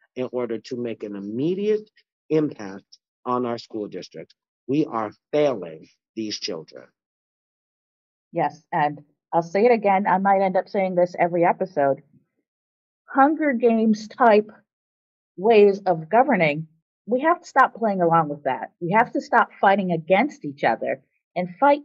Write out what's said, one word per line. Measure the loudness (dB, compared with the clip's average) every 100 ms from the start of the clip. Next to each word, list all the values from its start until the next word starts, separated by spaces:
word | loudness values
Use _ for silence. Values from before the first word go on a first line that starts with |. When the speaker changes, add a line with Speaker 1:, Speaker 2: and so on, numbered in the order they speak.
| _
Speaker 1:
in | -10 -8
order | -6 -6 -8
to | -8 -10
make | -8 -10
an | -12 -10
immediate | -10 -6 -4 -4 -2 -4 -4 _ _ _ -4
impact | -2 -2 -6 -16 -16 _ _ _ _
on | -6 -4 -4
our | -8
school | -10 -10 -10
district. | -12 -14 -18 -20 _ _ _ -4
We | -2
are | -2 -4 -8 -10 -4
failing | 0 0 -2 -10 -16 -20 _ _ -10
these | -8 -8
children. | -10 -10 -12 -20 -20 _ _ _ _ _ _ _ _ _ _ _ _ _ _
Speaker 2:
Yes, | -4 -4 -6 -8
and | -2 -2 -4 -18 _ -4
I'll | -4
say | -2 0
it | 2
again, | 2 2 0 0
I | 0
might | 2 2
end | 2 -2
up | -4
saying | -4 -2 0
this | 0 0
every | -2 2 0
episode. | 0 -4 -2 0 0 _ _ _ _ _ _ _ _ _ _ -6
Hunger | 2 4 4 -2
Games | 2 2 2 2 0 -4
type | 2 6 6 2 -10 _ _ _ _ _ _ _ -4
ways | 4 6 6 4 -2
of | -2 0
governing, | 2 2 2 2 0 -8 _ _ _ -4
we | -2
have | 0 -2
to | 0
stop | 2 2
playing | 2 -4 0
along | 2 2 0
with | -4
that. | -6 -6 -8 -10
We | -2
have | 0 0
to | -2
stop | 0 0 0 2
fighting | 2 2 0
against | -4 0 0 0 -4
each | -14 -4
other | -2 -2 -4 -8 _ _ _ -8
and | -8 0
fight | 2 2